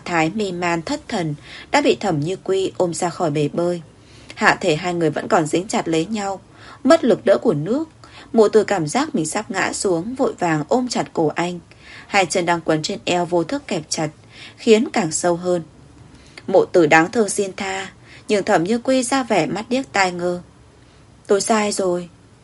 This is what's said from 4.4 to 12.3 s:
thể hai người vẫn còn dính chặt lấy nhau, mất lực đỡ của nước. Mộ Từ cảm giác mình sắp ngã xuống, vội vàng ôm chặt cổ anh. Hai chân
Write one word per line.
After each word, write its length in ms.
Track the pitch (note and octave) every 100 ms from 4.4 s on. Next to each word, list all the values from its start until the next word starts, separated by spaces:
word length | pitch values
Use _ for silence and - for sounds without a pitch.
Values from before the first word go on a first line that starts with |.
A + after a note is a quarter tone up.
| G#3 C#3+
thể 160 | F#3+ D#3
hai 180 | F3+
người 160 | F3 D#3+
vẫn 180 | D3+ -
còn 180 | G3 D3+
dính 220 | E3 F#3+
chặt 200 | A3+ -
lấy 180 | D#3+ F3
nhau, 340 | A3 G3 F#3+ - - - -
mất 200 | C4 D#4+
lực 200 | C#4 F3
đỡ 140 | - -
của 160 | B3
nước. 340 | D3+ D#3+ C4 D#4+ - - - -
Mộ 160 | A3+ G#3+
Từ 160 | A3
cảm 220 | G3+ G3+ D3+
giác 280 | B3 D#4
mình 120 | F#3+ D#3
sắp 240 | G#3+ A3
ngã 220 | F#3+ C3
xuống, 420 | - G#3 E3+ G3
vội 180 | C4 C4+ -
vàng 260 | F3 D#3 D3
ôm 200 | B3 B3
chặt 160 | A3 D#3
cổ 200 | - D#3
anh. 260 | - F3 F3 - - - - -
Hai 200 | G3+
chân 200 | F#3